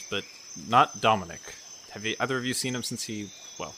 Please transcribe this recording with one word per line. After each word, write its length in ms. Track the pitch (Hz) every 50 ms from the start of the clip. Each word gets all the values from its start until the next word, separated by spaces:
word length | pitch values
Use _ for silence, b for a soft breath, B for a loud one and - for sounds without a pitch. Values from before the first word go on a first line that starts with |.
| - -
but 140 | 104 98 - - - - - - - 82 76 92
not 320 | 117 127 151 - - 101
Dominic. 540 | 104 113 110 98 90 85 82 - - - - - - - - - - -
Have 140 | - 107 104
you, 120 | 110 107 -
either 180 | 120 123 131
of 80 | 127 120
you 80 | 127
seen 220 | 120 - - 127 127
him 80 | 123
since 220 | 113 - 127 113 -
he, 260 | - 110 104 104 92 - - - - - -
well, 180 | - 76 -